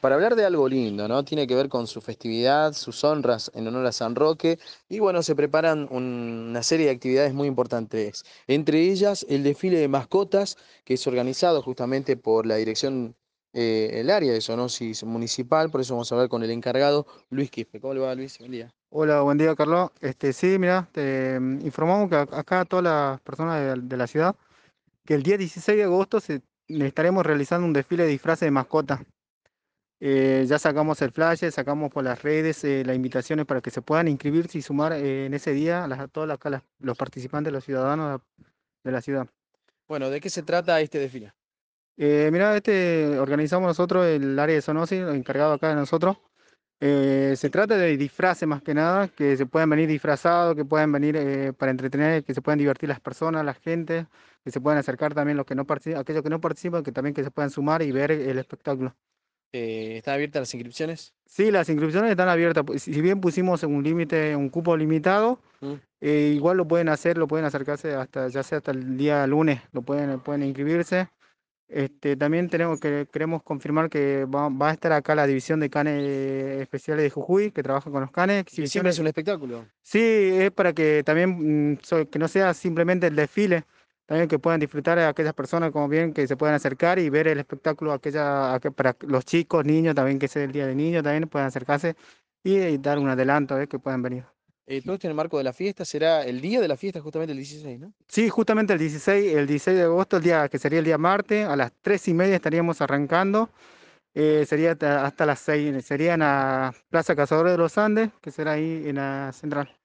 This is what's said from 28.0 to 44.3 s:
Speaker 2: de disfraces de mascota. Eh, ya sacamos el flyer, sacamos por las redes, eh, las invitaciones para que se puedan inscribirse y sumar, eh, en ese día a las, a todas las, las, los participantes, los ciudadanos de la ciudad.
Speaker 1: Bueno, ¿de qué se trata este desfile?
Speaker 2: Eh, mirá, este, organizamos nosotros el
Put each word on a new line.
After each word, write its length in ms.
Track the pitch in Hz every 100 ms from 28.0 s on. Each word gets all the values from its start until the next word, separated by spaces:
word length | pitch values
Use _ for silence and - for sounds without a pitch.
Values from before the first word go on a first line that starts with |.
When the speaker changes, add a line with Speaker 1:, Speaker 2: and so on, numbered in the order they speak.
Speaker 2:
de 40 | 170
disfraces 380 | 139 160 165 160
de 40 |
mascota. 540 | 139 127 156 147 135 - _ _ _ _ _ _ _ _ _
Eh, 460 | 147 135 135 131 131
ya 100 | 151
sacamos 440 | 160 147 156 151
el 80 | 135
flyer, 420 | - 165 165 170
sacamos 400 | 151 135 147 147
por 100 | -
las 200 | 131 123
redes, 420 | 147 156 160 151
eh, 200 | 147 135 131
las 100 | 127
invitaciones 480 | 127 131 120 156
para 160 | 147 131
que 100 | 123
se 120 | -
puedan 260 | - 156 170
inscribirse 480 | 139 147 156 170 165
y 60 |
sumar, 320 | - 143 151
eh, 320 | 160 139 135 135
en 80 |
ese 180 | 143 156
día 320 | 143 160 175
a 40 | 170
las, 120 | 131
a 80 | 139
todas 180 | - 156
las, 120 | 143 147
las, 120 | 139 _ _
los 180 | 135 120
participantes, 560 | 131 135 127 147 151
los 100 | 139
ciudadanos 600 | 135 131 131 151 151 135 _ _ _ _ _ _
de 100 | 131
la 100 | 127
ciudad. 240 | 117 139 123 _ _ _ _ _ _
Speaker 1:
Bueno, 220 | 151 131
¿de 140 | 143
qué 80 | 185
se 120 | 175
trata 380 | 156 170 175 165
este 180 | 151 156
desfile? 360 | 135 127 107 _ _ _ _ _ _ -
Speaker 2:
Eh, 320 | 147 147 151
mirá, 240 | 165 202 208
este, 600 | 208 196 180 165 151 143
organizamos 500 | 135 147 151 175 185
nosotros 380 | 165 180 185 175
el 320 | 151 139